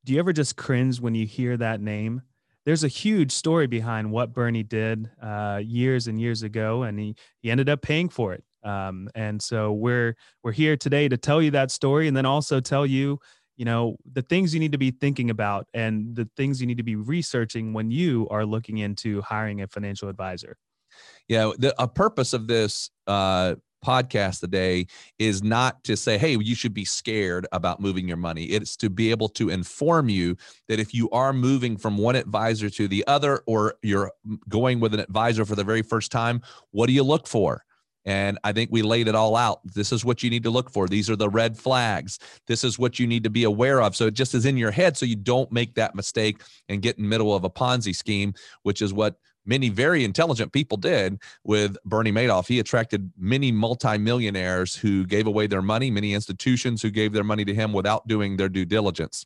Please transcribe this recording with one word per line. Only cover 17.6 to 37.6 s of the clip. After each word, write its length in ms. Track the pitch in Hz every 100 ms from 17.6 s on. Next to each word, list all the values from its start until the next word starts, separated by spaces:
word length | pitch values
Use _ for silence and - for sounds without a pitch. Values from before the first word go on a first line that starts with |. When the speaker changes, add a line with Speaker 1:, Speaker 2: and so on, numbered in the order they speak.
| 110
Speaker 1:
when 180 | 110 110
you 380 | 127 175 120 110
are 140 | 107 107
looking 340 | 110 117 107
into 420 | 104 101 113 101
hiring 400 | 98 107 107 101
a 60 | 98
financial 420 | 104 104 98 98
advisor. 480 | 95 92 90 - - _ _ _ - - - -
Speaker 2:
Yeah, 220 | 113 110 -
the, 160 | 131 -
a 60 | 123
purpose 460 | - 208 214 123
of 140 | 123 110
this, 420 | 117 104 - - _ -
uh, 480 | 101 95 92 90 - _ _
podcast 560 | - 127 127 117 95 90
today 480 | 90 95 92 90 87 - - _
is 240 | 110 98
not 400 | 104 113 127 -
to 120 | - 107
say, 220 | - 104
"Hey, 180 | 160 120
you 160 | 104 120
should 180 | 120
be 120 | 104 95
scared 600 | - - 110 95 90 90
about 280 | 87 87 87
moving 280 | 98 92 90
your 100 | 85
money." 280 | 87 82 85
It's 300 | 104 104 -
to 120 | 107
be 220 | 92 113
able 180 | 113 110
to 220 | - 110
inform 580 | 92 87 - 147 165 131
you 280 | 95 87 87 - - -
that 120 | 110
if 120 | 104
you 160 | 117 117
are 200 | 117 135
moving 460 | 131 123 135 120 107
from 180 | 113 101
one 200 | 110 131
advisor 520 | - 107 113 110 104
to 160 | - 104
the 180 | 98 104
other, 380 | 143 143 139 -
or 300 | 110 107 -
you're 280 | 107 98 95 - 107
m-, 140 | 104 -
going 300 | 110 127 120
with 160 | 113 107
an 40 |
advisor 440 | - 101 117 110 104
for 100 | 104
the 80 |
very 200 | 98 113
first 280 | 110 113 -
time, 300 | 123 117 120 - - _
what 160 | 101 120
do 60 |
you 100 | 131
look 240 | 135 156 -
for? 360 | 117 85 58